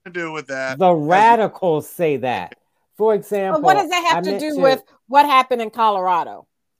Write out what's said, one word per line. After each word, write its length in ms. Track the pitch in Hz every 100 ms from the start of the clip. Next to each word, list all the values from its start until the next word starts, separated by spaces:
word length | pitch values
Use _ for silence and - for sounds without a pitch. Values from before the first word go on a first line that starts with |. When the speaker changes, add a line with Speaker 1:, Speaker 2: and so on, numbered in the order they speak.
| 185
Speaker 1:
to 40 |
do 220 | 175 165
with 140 | 156 139
that. 320 | 131 131 135
Speaker 2:
The 140 | 185
Speaker 1:
Has 40 | 165 151
Speaker 2:
radicals 800 | 185 226 233 185 - 185 151 -
say 280 | - 160 135
that. 360 | 123 104 87 - _ _ _ -
For 180 | 214
example, 460 | 208 - 202 190 311
Speaker 3:
But 40 | 370
what 80 |
does 160 | 392 330
that 160 | 359 339
have 100 | 175
Speaker 2:
I 20 |
Speaker 3:
to 80 | 185
Speaker 2:
meant 100 | 196
Speaker 3:
do 140 | 302
Speaker 2:
to 60 | 277
Speaker 3:
with 220 | 269 262 - _ _
what 180 | 277 285
happened 340 | 262 254 240
in 80 | 220
Colorado? 760 | 240 220 196 185 175 135 101 _ _ _